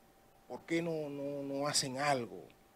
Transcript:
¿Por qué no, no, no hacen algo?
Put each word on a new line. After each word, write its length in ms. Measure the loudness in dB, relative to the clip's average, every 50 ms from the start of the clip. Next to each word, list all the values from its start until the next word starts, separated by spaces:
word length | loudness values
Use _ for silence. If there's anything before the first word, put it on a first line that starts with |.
| -20 -20 -20 -20 -20 -20 -20 -20 -14
¿Por 140 | -12 -10 -8
qué 200 | -4 0 0 2
no, 280 | 2 2 0 -2 -2 -4
no, 340 | -4 -4 -4 -2 -2 -4 -4
no 240 | -2 0 0 2
hacen 300 | 2 2 2 2 2 0 2
algo? 460 | 4 4 4 4 2 -2 -6 -12 -12 -14 -18 -20 -20 -20 -20